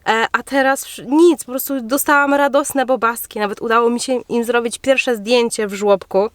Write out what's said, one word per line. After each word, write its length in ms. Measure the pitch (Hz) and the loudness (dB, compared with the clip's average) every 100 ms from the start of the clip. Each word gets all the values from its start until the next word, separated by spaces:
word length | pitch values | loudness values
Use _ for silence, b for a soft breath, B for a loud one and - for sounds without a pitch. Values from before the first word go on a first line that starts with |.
| - | -2
E, 200 | 220 226 | 0 0
a 120 | - | -4
teraz 420 | - 269 262 277 - | -2 0 2 0 -6
wsz-, 200 | - 196 | -12 0
nic, 360 | 294 349 294 | 4 6 4
po 80 | - | -4
prostu 300 | 262 - 269 | -8 -6 -6
dostałam 520 | 226 277 - 285 285 | -2 -2 2 2 4
radosne 520 | 285 285 277 285 269 254 | 2 2 0 0 -2 0
bobaski. 540 | 254 226 233 - 214 | 0 0 -2 -10 -6
Nawet 220 | 208 208 | -6 -4
udało 280 | 226 226 240 | 0 2 2
mi 100 | 240 | 0
się 140 | - 254 - | -2 -4 -2
im 140 | 240 | -4
zrobić 340 | 233 240 233 - | 0 -2 -2 -4
pierwsze 380 | 262 262 - 233 | 0 0 0 -4
zdjęcie 520 | 196 247 233 - 208 | 0 2 2 -2 -6
w 60 | |
żłobku. 560 | 196 208 190 - 190 214 | -2 2 2 2 -2 -2